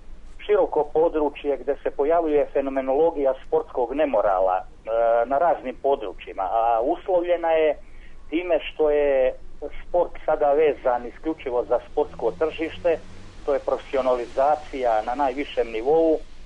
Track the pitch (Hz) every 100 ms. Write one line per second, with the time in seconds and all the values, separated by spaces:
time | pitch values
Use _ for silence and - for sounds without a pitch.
0 | - - - - - 208 160 160 147 156
1 | 170 156 147 143 147 135 123 135 - -
2 | 143 165 165 147 135 143 139 135 131 135
3 | 165 160 139 131 - 160 156 - 120 135
4 | 151 117 101 92 95 92 - - - 113
5 | 117 117 120 139 - - 127 120 139 139
6 | 104 87 - 92 95 110 113 117 123 170
7 | - 180 175 170 170 160 156 139 - -
8 | - - - 156 180 156 - - 156 147
9 | 143 135 127 127 - - 143 - - 175
10 | 170 - - 156 147 143 160 127 127 123
11 | 120 - 156 156 135 123 113 120 - -
12 | 147 - 117 - 156 - 160 - 175 156
13 | - - - - - 139 - 127 - 135
14 | 127 123 117 131 135 151 - 139 123 110
15 | 113 123 143 127 139 - 117 113 120 160
16 | 165 156 - -